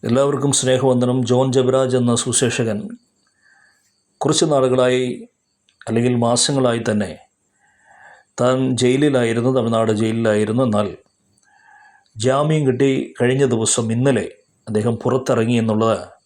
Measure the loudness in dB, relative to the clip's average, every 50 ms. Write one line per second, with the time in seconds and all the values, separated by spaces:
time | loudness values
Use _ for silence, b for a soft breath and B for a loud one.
0 | -2 0 0 2 2 2 0 0 0 0 0 0 0 0 0 2 2 2 2 2
1 | 2 0 0 -2 0 0 2 2 2 2 2 0 2 2 2 0 0 0 0 0
2 | 2 2 0 0 0 -2 -2 0 0 0 0 -2 -2 -2 -4 -6 -8 -10 -14 -16
3 | _ _ _ _ _ b b b b b b b b b b b b b b _
4 | _ _ _ _ -2 -2 0 0 0 2 2 2 2 2 2 2 2 2 2 0
5 | -2 -4 -6 -10 -12 -20 _ _ _ _ _ _ _ _ _ _ -10 -4 -2 0
6 | 0 0 0 2 0 0 0 0 0 -2 -2 0 0 0 0 -2 -2 -2 -2 -2
7 | -4 -4 -8 -16 -20 _ _ _ _ _ b b b b b b b b b b
8 | b b b b b b _ -2 0 0 2 0 0 -2 -2 0 2 2 2 2
9 | 2 2 2 2 0 0 0 0 0 0 0 0 0 0 0 0 0 0 0 0
10 | 0 -2 -2 0 0 0 2 2 0 0 0 0 0 0 0 0 -2 -2 -4 -12
11 | _ _ _ _ _ _ _ _ b b b b b b b b b b b b
12 | b b b -4 -2 0 0 2 2 0 0 0 2 0 2 2 2 2 2 0
13 | -4 -6 -4 -2 0 0 2 2 2 2 2 0 0 -2 -2 -2 -2 -2 -2 0
14 | 0 2 0 0 -2 -6 -10 _ _ _ _ _ _ -4 -4 -2 0 -2 -4 -2
15 | -2 -2 -2 -2 0 0 0 0 0 0 0 0 0 0 0 0 2 0 0 -2
16 | -4 -12 -20 _ _